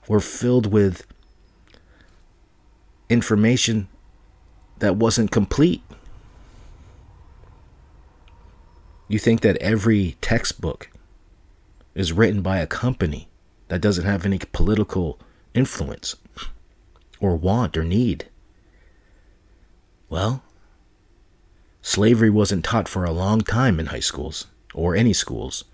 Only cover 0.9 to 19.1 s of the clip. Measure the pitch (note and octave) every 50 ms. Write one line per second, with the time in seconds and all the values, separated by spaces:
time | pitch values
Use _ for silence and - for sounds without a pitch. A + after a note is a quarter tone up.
0.9 | F2+ - - _ - _ _ _ _ _ _ _ _ _ _ _ - - _ _
1.9 | _ _ - _ _ _ _ _ _ _ _ _ _ _ _ _ _ _ _ _
2.9 | _ _ _ _ A2+ A#2+ A2+ - A2 G#2 G#2+ A2+ B2 B2+ - - A2+ A2 G2 -
3.9 | - - _ - - _ _ _ - _ _ - - - - _ - - - G#2
4.9 | F2+ G#2 A2+ A2+ G#2 - A2+ G2 - A#2 G2+ - - - D3 F3 E3+ - - -
5.9 | - - - - - - - - - - - - - - - - - - - -
6.9 | - - - - - - - - - - - - - - - - - - - -
7.9 | - - - - _ - - - - - - - - - - - - - - -
8.9 | - - - - G#2+ G#2+ - A#2 A2+ A2+ - A2 F2+ - - F#2 A2 G#2+ F#2+ A2+
9.9 | A2 G#2 F#2+ F2 - _ - - - - - - - - - D#2+ - - - -
10.9 | _ - - _ _ _ _ _ _ _ _ _ _ _ _ _ _ - - _
11.9 | _ E2 F#2+ D#2+ E2 F2 A2+ G2 G#2 G2+ F2+ F#2 F#2+ F#2 D#2+ D#2 - - - B2
12.9 | B2+ - F#2+ D#2+ C#2+ C2+ - - _ _ _ _ _ _ _ _ E2+ F2+ D#2 G#2
13.9 | G2+ F2 D#2+ G2+ G2+ F#2+ F2+ G2+ G2 F2+ - - - - - G2+ G#2+ G#2 G#2 -
14.9 | - G2 F2 D#2 - - - - _ _ _ _ _ A2+ C3 - - - - C2+
15.9 | - - - - - _ _ - _ - - - - - - _ _ _ _ _
16.9 | _ - _ _ - _ - G2 F2 D#2+ D#2 F#2 G2+ A#2+ G#2+ F2 - D#2+ D#2+ E2
17.9 | F2+ G#2+ B2+ A#2 F2 - - - _ _ _ _ _ _ _ _ _ _ _ -
18.9 | _ _ _ _